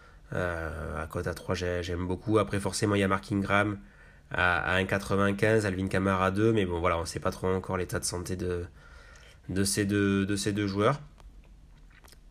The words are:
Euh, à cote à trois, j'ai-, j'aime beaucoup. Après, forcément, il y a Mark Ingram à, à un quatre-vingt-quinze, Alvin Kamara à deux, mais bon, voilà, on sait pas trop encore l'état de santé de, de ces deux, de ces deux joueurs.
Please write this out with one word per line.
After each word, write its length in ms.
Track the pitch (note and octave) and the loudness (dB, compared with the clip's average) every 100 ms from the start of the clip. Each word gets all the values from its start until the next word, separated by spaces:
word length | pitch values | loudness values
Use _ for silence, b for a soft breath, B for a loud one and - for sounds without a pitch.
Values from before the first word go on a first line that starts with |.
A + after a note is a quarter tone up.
| B B - | B B -8
Euh, 680 | - F2 E2+ D#2+ D#2 D#2 D#2 | -4 -4 -4 -6 -8 -6 -6
à 40 | E2 | -6
cote 200 | F2 F2+ | -4 -4
à 60 | |
trois, 220 | F2 - | -4 -4
j'ai-, 280 | F2+ F2+ F2 | -2 -2 -2
j'aime 240 | F2 F2 F2+ | -2 -4 -4
beaucoup. 300 | F#2 G#2+ G#2+ | -4 2 2
Après, 240 | G2 G2+ | 2 0
forcément, 340 | G2 - G#2+ | -2 0 2
il 60 | G2+ | 4
y 20 | |
a 60 | F#2+ | 4
Mark 240 | F#2+ - | 2 0
Ingram 460 | G2+ F#2+ G2+ G#2 G2+ B B B B B | -2 2 2 2 -2 B B B B B
à, 280 | - F2+ F2 | 0 2 2
à 160 | - | 2
un 100 | F#2 | 0
quatre-vingt-quinze, 800 | F#2+ G2 - G2 G2+ G2+ A2 A2+ | 2 0 0 2 2 2 4 4
Alvin 240 | G#2 F#2 F#2+ | 2 0 0
Kamara 380 | F#2+ F#2+ F#2+ F#2+ | 0 2 2 2
à 40 | |
deux, 220 | F#2+ A2+ | 4 2
mais 140 | A2 F#2 | 2 0
bon, 140 | E2+ | 0
voilà, 180 | F2 E2+ | 0 0
on 80 | D#2+ | -2
sait 120 | - | -4
pas 120 | F#2+ | -4
trop 180 | - F#2+ | -2 -2
encore 300 | F#2+ F#2 F#2 | -2 -2 -4
l'état 200 | F2 F2 | -2 -4
de 60 | |
santé 320 | - F2+ F2 F#2 | -4 -6 -6 -4
de, 300 | F2+ F2 F2+ B B B B B B B - | -4 -4 -6 B B B B B B B -6
de 160 | F#2 | -2
ces 220 | G2 - G2+ | 0 0 2
deux, 400 | G2+ G2+ G2 G2 | 4 4 2 0
de 100 | G2+ | -2
ces 160 | G#2+ | -2
deux 140 | G2+ G2+ | -2 0
joueurs. 340 | G2 A2 D3 - - - - - - - - - - - - - | 2 2 0 -6 -20 -20 -20 -20 -20 -20 -20 -20 -20 -20 -20 -20